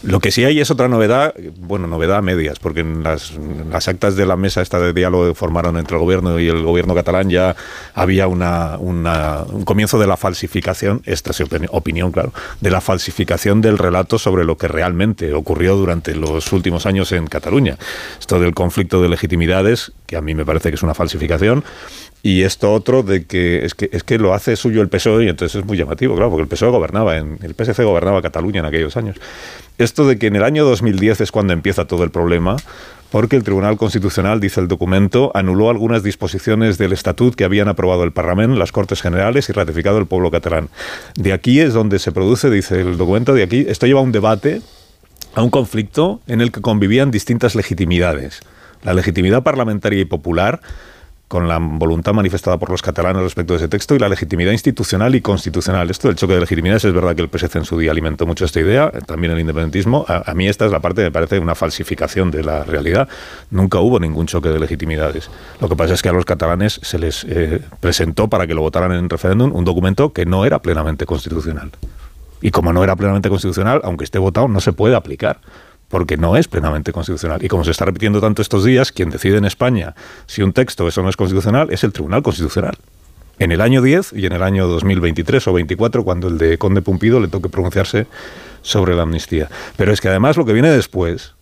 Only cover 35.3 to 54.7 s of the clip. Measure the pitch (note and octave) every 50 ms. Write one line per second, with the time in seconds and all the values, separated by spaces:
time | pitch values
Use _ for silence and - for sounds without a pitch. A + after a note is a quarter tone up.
35.3 | - G2+ F#2+ F#2 F2+ G2 G#2+ A2+ A#2+ G#2+ A2 A2+ A#2 A2+ G2 G2+ G2 - - F#2
36.3 | - F#2+ - - A2 G#2+ A2+ A2+ G2 F2 G#2 F#2 F#2 F#2 - F#2+ F2+ - A#2+ B2+
37.3 | A#2 - G#2 F2+ G2 G#2 G2+ G2+ F#2 - F2+ F2+ F#2 F2+ F2 E2+ D#2 - E2 E2+
38.3 | F2+ F#2+ A2 A#2 C3+ A#2 E2+ - - A#2 G2 - G2+ - - F#2 E2+ F#2 G2 G#2+
39.3 | B2 C#3 C#3 - G2+ G#2+ F#2 D#2+ D#2 E2+ D#2+ G2 G2+ A2 G2+ E2 F#2 F#2 F2+ E2+
40.3 | D#2 E2+ - F2 E2+ D#2+ D#2+ D#2 - - - - - - - - - - F2+ F#2+
41.3 | F#2+ F2+ - A#2+ B2 C#3+ E3 D3 A2+ A#2 A2 G#2 G2 F#2+ - - D#2 F#2 F#2+ G2
42.3 | A#2+ A#2+ - C#3+ A2+ G2+ F#2 - F#2+ F#2 F#2 F2+ F2+ E2+ F2+ E2+ F#2+ A2 B2 B2
43.3 | C#3 B2+ G2+ F2+ A2 B2+ C#3+ G#2 G#2+ - - A#2+ C#3 C#3 C3+ C3 A2+ G#2+ G2+ G#2+
44.3 | A2 G2+ - C#3+ E3 A3 - - - - - _ _ _ _ _ _ _ - -
45.3 | - - A2+ B2 - C#3 B2 G2+ - G#2+ A2 G2 - C#3+ D3+ F#3 G#3 A#3 _ -
46.3 | A#2+ A2 A#2 A#2+ - A2+ G2+ A#2+ A2 G#2+ G2+ G2 G#2+ B2+ C#3 C#3 A#2 G#2+ - -
47.3 | A#2+ A#2 - D#3 - A#2 G2+ - F#2+ E2 F#2+ E2 F2 F2 F2 F2 D#2 C#2 C2 C#2+
48.3 | - - - - - - - - - - - - F2+ F#2 F2 G2+ E2+ G2 F2+ F#2
49.3 | G#2 B2+ B2+ D#3+ C#3+ C3+ B2 A2 G#2 G2+ - G#2+ G#2+ G2 F#2+ D2+ - E2 - F2+
50.3 | E2+ E2 F#2 G#2 C3 - - - - - - - - - - - - _ _ _
51.3 | - F2+ E2+ E2+ E2 E2 E2 D#2+ D#2 D#2+ E2 E2 E2 E2 E2 G#2+ G#2 A2 G2+ F#2+
52.3 | F#2 F#2 - - F2+ E2+ F2+ F2 F2 F2 - - D#2+ E2 E2+ F2+ F#2 F#2+ F#2 F#2
53.3 | - - F2 E2 F2+ E2 D#2+ D#2+ F#2 G#2 - - D3 C#3 A2 G2+ F#2+ - - D2+
54.3 | G2+ E2+ F2 F#2 A2 A2+ - -